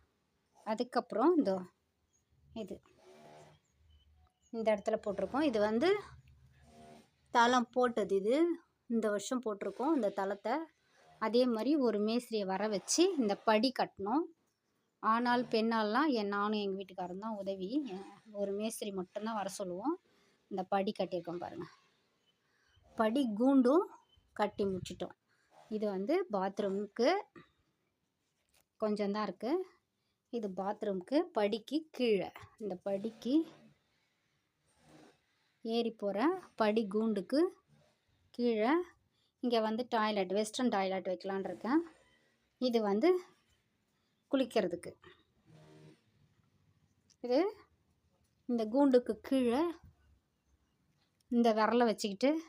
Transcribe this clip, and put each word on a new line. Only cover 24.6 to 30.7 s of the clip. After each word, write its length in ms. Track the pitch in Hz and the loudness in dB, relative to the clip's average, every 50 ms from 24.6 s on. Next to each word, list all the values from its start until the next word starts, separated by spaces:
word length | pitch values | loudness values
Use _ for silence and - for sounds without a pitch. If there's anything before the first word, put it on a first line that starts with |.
| 208 196 | -4 -4
முடிச்சிட்டோம். 440 | 190 180 - - 185 - 180 - - _ _ _ _ _ _ _ _ - - - 214 | -4 -6 -8 -10 -10 -10 -10 -12 -12 _ _ _ _ _ _ _ _ -20 -14 -10 -6
இது 100 | 208 214 208 196 | -4 -4 -4 -4
வந்து 200 | 185 196 214 311 381 359 359 214 | -4 -2 0 0 0 0 -2 -2
பாத்ரூமுக்கு 720 | 190 185 196 196 - 208 196 190 202 208 202 - - 233 294 370 415 415 - _ - - _ _ _ _ _ _ _ _ _ _ _ _ _ _ _ _ _ _ _ _ _ _ _ _ _ _ - | -2 -2 -2 -2 -2 -2 -2 -2 -4 -4 -6 -2 0 2 2 2 0 -2 -8 _ -20 -20 _ _ _ _ _ _ _ _ _ _ _ _ _ _ _ _ _ _ _ _ _ _ _ _ _ _ -6
கொஞ்சம்தான் 480 | 220 214 208 202 208 202 202 214 214 202 | -4 -2 -2 -2 -2 -4 -4 -4 -4 -6
இருக்கு. 260 | - - 214 240 320 381 370 - _ _ _ _ _ _ _ _ _ _ _ _ - | -6 -6 -4 -2 -2 -2 -4 -6 _ _ _ _ _ _ _ _ _ _ _ _ -8
இது 180 | 233 214 196 185 190 190 | -6 -6 -6 -6 -4 -4
பாத்ரூமுக்கு 580 | 196 | -4